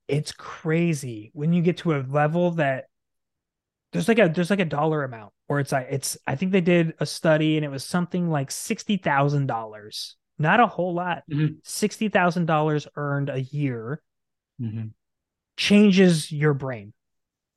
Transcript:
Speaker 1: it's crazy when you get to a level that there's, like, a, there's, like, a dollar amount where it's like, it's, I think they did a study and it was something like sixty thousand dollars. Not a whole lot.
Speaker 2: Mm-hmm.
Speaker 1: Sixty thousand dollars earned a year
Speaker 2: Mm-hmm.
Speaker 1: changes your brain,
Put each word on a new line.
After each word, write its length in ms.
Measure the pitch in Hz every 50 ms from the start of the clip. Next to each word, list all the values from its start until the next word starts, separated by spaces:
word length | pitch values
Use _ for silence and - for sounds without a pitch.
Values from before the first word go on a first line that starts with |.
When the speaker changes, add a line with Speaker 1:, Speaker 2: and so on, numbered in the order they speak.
| _ -
Speaker 1:
it's 240 | 143 147 147 -
crazy 1000 | - - - - - - - 160 156 165 170 170 160 135 143 127 117 107 107 113 _
when 180 | 151 147 165
you 100 | 170 180
get 160 | 165 180 165 -
to 160 | - 170 156
a 80 | 143 131 127
level 440 | 139 147 147 151 160 175 175 175
that 340 | 170 165 151 139 131 127 - _ _ _ _ _ _ _ _ _ _ _ _ _ _ _ _ _ _ _ _ _
there's, 160 | - 175 170 226
like, 100 | 226 233
a, 100 | 208 170
there's, 220 | 156 180 175 165
like, 80 | 202 196
a 40 | 190
dollar 400 | 156 156 143 156 160 156 151 139
amount 280 | 127 127 - 107 101 _ _ _
where 140 | _ 147 143
it's 120 | 139 -
like, 140 | 147 135 127 123
it's, 280 | 139 135 - - - - _
I 100 | - 139
think 160 | 139 190 185
they 80 | 190 196
did 340 | 170 180 175 175 170 160 - _
a 80 | 165
study 500 | - - - - 170 156 156 156 156 156
and 80 | 156 151
it 60 | 143
was 140 | 139 135 -
something 460 | - - 180 175 170 - 180 175 170
like 200 | 160 143 135 -
sixty 460 | - - - - 226 - - - 214
thousand 500 | 185 - 165 143 139 143 143 147 143 139
dollars. 680 | 131 120 113 113 110 107 107 104 107 - - - - - _ _ _ _ -
Not 220 | 147 156 185 226
a 60 | 240
whole 280 | 202 - - 175 185 170
lot. 280 | 170 180 180 170 151 - -
Speaker 2:
Mm-hmm. 240 | 147 143 156 147 151 -
Speaker 1:
Sixty 460 | _ - - - - 208 - - 220 208
thousand 380 | - 196 180 180 165 180 170
dollars 400 | 160 160 151 151 156 151 147 - - _
earned 340 | - 147 143 143 143 143 139
a 100 | 131 135
year 640 | 131 127 143 147 147 135 123 117 110 117 143 - _ _ _ _ _ _ _ _ _ _ _ -
Speaker 2:
Mm-hmm. 280 | 123 113 107 113 110 110 - _ _ _ _ _ _ _ _ _ _ _ _
Speaker 1:
changes 760 | - - - 202 202 208 208 185 190 190 180 170 156 151 -
your 200 | 160 147 147 151
brain, 400 | 143 135 135 131 123 110 101 104 - _ _ _ _ _ _ _ _ _ _ _ _